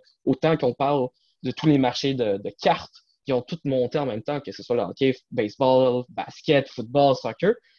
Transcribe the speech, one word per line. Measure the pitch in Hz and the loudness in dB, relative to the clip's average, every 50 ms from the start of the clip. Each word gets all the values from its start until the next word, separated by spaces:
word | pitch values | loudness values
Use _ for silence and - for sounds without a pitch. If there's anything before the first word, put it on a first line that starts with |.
| _ _ _ _ - | _ _ _ _ -2
autant | 135 135 - - 160 160 | -2 0 2 2 0 0
qu'on | - 139 123 | 2 0 -2
parle | 117 - 139 143 147 139 123 - _ _ _ _ _ _ | -2 0 0 0 0 0 -2 -4 _ _ _ _ _ _
de | - 127 | -8 -8
tous | - - 160 | -4 0 2
les | 156 147 135 | 4 4 4
marchés | 131 123 - - - 139 135 | 4 2 0 -2 -4 -2 -2
de, | 123 113 104 98 101 | 0 0 -2 -2 -4
de | 98 101 - - | -6 -10 -8 -2
cartes | - 185 - - - - _ - _ _ _ _ - | 0 0 0 0 -4 -14 _ -20 _ _ _ _ -6
qui | 143 131 | -2 -2
ont | 123 | -2
toutes | - - - - - | -2 -6 -10 -8 -4
monté | 143 131 127 123 120 - 151 | -2 -2 0 -2 -2 -2 -4
en | 143 | -4
même | 127 107 113 | -4 -6 -6
temps, | - 147 147 139 | -6 -6 -6 -6
que | - 101 | -6 -10
ce | - - | -14 -10
soit | - - 120 | -6 -2 -2
le | 120 | -2
hockey, | 101 87 - - 135 131 127 - _ - | -2 -4 -2 0 0 0 0 -2 _ -8
baseball, | - 123 107 104 - - 135 131 131 127 131 127 123 123 123 - | -4 -4 -4 -4 -2 0 2 4 4 6 4 4 2 0 -4 -6
basket, | - 110 - - - - - 160 147 139 135 - | -8 -10 -10 -10 -12 -6 0 2 2 2 2 -2
football, | - 123 110 117 127 143 143 139 127 | -8 -12 -8 -2 2 4 4 4 2
soccer, | - - 113 110 - 170 202 240 - _ _ _ | 0 -2 -8 -6 -2 0 0 0 -2 _ _ _